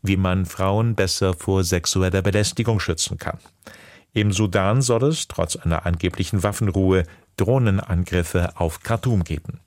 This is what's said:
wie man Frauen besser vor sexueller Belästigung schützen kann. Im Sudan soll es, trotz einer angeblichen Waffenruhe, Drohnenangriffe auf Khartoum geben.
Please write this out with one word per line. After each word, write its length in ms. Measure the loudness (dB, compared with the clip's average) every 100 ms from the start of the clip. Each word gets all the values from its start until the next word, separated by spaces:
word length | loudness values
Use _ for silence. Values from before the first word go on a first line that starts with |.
wie 140 | 0 2
man 280 | 2 0 -2
Frauen 480 | -2 0 2 0
besser 400 | 0 0 2 0
vor 300 | 0 0 0
sexueller 580 | 2 0 0 0 2 2
Belästigung 580 | 2 2 0 -2 0 0
schützen 380 | -2 -4 -4 -6
kann. 220 | -8 -10 -14 _ -20 -20 -20 -20 _
Im 180 | 0 2
Sudan 520 | 2 2 2 2 2
soll 220 | 2 2 2
es, 220 | 0 -4
trotz 280 | -4 -4 -2
einer 320 | -2 0 0
angeblichen 560 | 0 -2 -2 -2 0
Waffenruhe, 600 | 0 0 0 2 4 4 2 -8 _ -4
Drohnenangriffe 1200 | 0 2 2 0 0 -2 0 -2 0 0 -2 -2
auf 220 | -4 -4
Khartoum 420 | -4 -2 0 0
geben. 360 | 0 -6 -8 -14